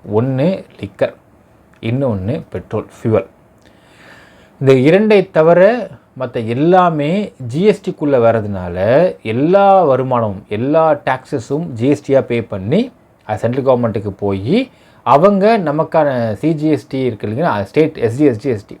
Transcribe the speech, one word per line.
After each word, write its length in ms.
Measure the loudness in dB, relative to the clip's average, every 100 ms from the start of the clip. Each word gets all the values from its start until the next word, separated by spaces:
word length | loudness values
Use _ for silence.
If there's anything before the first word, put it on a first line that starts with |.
| -2
ஒண்ணு 440 | -2 -2 0 -2 -2 -10 -16
லிக்கர், 360 | -16 -6 -6 -6 _ _ _ _ _ _ -4
இன்னொன்னு 460 | -2 -2 -4 -4 -6 -8
பெட்ரோல், 360 | -14 -8 -8 -8 -8
ஃபியூவல். 300 | -2 -2 -2 _ _ _ _ _ _ _ -20 -20 -20 _ _ _
இந்த 120 | 2 4 4
இரண்டை 320 | 4 4 2 2 2
தவிர 240 | 4 6 4 2 -6 -16 _ -10
மத்த 220 | -8 -6 -4
எல்லாமே 560 | 0 2 4 2 0 -2 -2 -6 _ -8
ஜி 80 | 0 0
எஸ் 120 | 0 -6
டிக்குள்ள 320 | -6 0 2 4
வர்றதுனால 520 | 2 -2 -6 -6 -2 2 2 2 -2 -6
எல்லா 320 | -2 2 4 4 4 4
வருமானமும், 540 | 0 0 -2 -2 -6 -8 -6
எல்லா 280 | 0 2 2 0 -2
டாக்ஸஸும் 580 | -6 -6 -10 -6 -8 -6 -4
ஜி 80 | 0
எஸ் 120 | 0 2
டியா 160 | 0 0
பே 80 | -4 -4
பண்ணி 260 | -8 -2 -2 -2 _ _ _ -10
அது 140 | -4
சென்ட்ரல் 240 | -4 -2 0
கவர்மெண்ட்டுக்கு 440 | 0 0 -4 -8 -6
போயி 340 | -6 -4 -2 -2 -2 _ _ _ 2
அவங்க 440 | 4 4 4 2 2
நமக்கான 760 | 0 -4 -2 0 0 -2 -4
சி 160 | -2 -2
ஜி 160 | -2 -2 -2
எஸ் 120 | -4
டி 120 | -4 -4
இருக்கு 180 | -4 -8
இல்லைங்களா, 340 | -4 -2 -4
ஸ்டேட் 360 | -2 0 0 0
எஸ் 200 | -4 2
டி, 60 |
எஸ் 180 | 0 0
டி, 60 | -4
எஸ் 180 | -6 -8
டி. 100 | -20